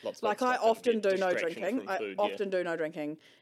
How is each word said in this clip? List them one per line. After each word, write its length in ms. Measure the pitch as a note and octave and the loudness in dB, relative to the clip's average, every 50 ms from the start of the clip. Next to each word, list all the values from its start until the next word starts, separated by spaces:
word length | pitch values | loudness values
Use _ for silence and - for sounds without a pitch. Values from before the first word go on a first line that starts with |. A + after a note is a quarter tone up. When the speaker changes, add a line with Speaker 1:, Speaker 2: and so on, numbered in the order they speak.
| - | -10
Speaker 1:
Lots 160 | G#2+ - - | -10 -8 -2
of 40 | - | -2
Speaker 2:
like, 180 | G#3+ G3+ - | -2 0 2
Speaker 1:
other 100 | B3+ B3 | 2 2
Speaker 2:
I 40 | B3+ | 2
Speaker 1:
stuff 80 | - G3 | 2 2
and 60 | A3+ | 2
Speaker 2:
often 220 | A3 - - B3 A3+ A3 | 2 2 2 2 2 4
Speaker 1:
get 40 | G3+ | 4
Speaker 2:
do 140 | G3 F#3+ | 2 2
no 120 | F#3 F#3+ F#3 | 4 2 2
Speaker 1:
distraction 300 | F3 - F3 E3 E3+ - | 2 2 0 -2 -4 -2
Speaker 2:
drinking. 180 | F#3+ F#3+ A#3+ C4 | -2 -2 -2 -2
Speaker 1:
from 80 | G3+ - | -2 -2
Speaker 2:
I 80 | F#3+ | -4
Speaker 1:
food, 180 | - G#3+ G3+ F#3+ | -4 -2 -4 -2
yeah. 60 | G3 G#3 | 0 0
Speaker 2:
often 240 | G3+ G3 G#3 G3+ G3 | 0 0 -2 -2 0
do 140 | F#3+ F#3 F3 | 0 0 0
no 120 | F3 E3 | 0 0
drinking, 420 | E3 D#3+ D#3 E3+ E3+ D3 D3 D#3 D3+ _ - - _ | -2 -2 -4 -4 -6 -6 -6 -8 -10 _ -20 -20 _